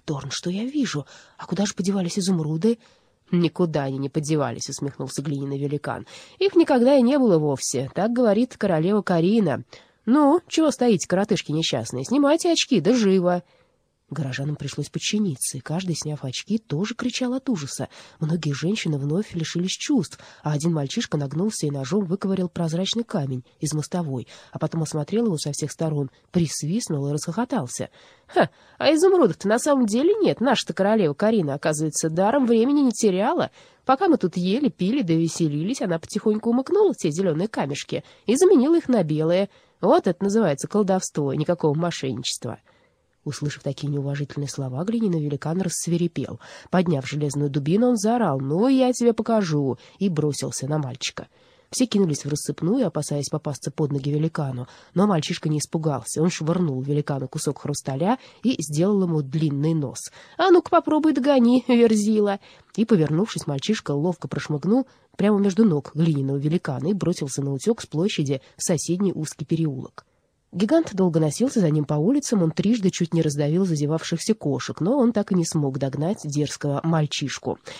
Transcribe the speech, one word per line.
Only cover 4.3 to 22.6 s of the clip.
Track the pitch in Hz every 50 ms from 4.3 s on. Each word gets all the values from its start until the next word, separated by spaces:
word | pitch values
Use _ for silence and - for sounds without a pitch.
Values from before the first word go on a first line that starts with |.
| 160 151 139 123 113 - - -
усмехнулся | 139 - 143 139 - - 139 131 - - 139
глиняный | 156 143 139 139 139 139 139
великан. | 143 143 147 147 - 143 117 - - - - - - - - -
"Их | 381 392 -
никогда | 349 320 - 285 247 233 262 294
и | 277 233
не | 233 285 285
было | 254 226 175 160
вовсе, | 151 147 139 131 - - - 123 139 131 -
так | 160 190 226 240
говорит | 247 247 214 196 220 254 254 -
королева | - 220 190 170 156 160 185 208 208 180
Карина. | - 180 165 160 190 220 233 202 156 123 117 123 _ - - - _ _ _ _
Ну, | 214 247 302 294 277 311 359 - -
чего | - 330 320 294
стоите, | - - 247 240 214 160 - -
коротышки | 180 185 208 - 196 - - - 147
несчастные, | 160 160 - 160 123 113 - - 123 135
снимайте | - 226 294 285 277 311 330 - 349 330
очки, | - - - 269 185
да | 147 185 254
живо!" | 247 214 190 190 190 175 180 175 175 - _ _ _ _ _ _ _ _ _ _ _ _ -
Горожанам | 143 147 143 131 123 131 139 147 147
пришлось | - 143 139 - - 143 -
подчиниться, | - 160 - - - 214 214 185 135 - - - -
и | 135
каждый, | - - 151 180 190 180 156
сняв | - - 151 151 139 -
очки, | 131 123 - - - 208 226
тоже | - - 143 151 202 214 240
кричал | - - 254 - - 254 240 247
от | 262 - 277
ужаса. | 233 160 139 131 - - 131 - - - - - - -
Многие | 156 151 165 - - 147 139
женщины | 131 156 175 214 214 - 170 151 139
вновь | 139 147 151 190 214 - -
лишились | 170 160 - - 170 180 185
чувств, | - - - - 294 240 147 - - - - - - - -
а | 151
один | 151 143 147 175 165
мальчишка | 156 143 131 - 233 240 - -
нагнулся | 151 143 135 143 156 196 220 - - 175 147
и |
ножом | 143 139 131 127 170 214 202
выковырял | 156 180 196 - 190 190 190 180 175
прозрачный | - 175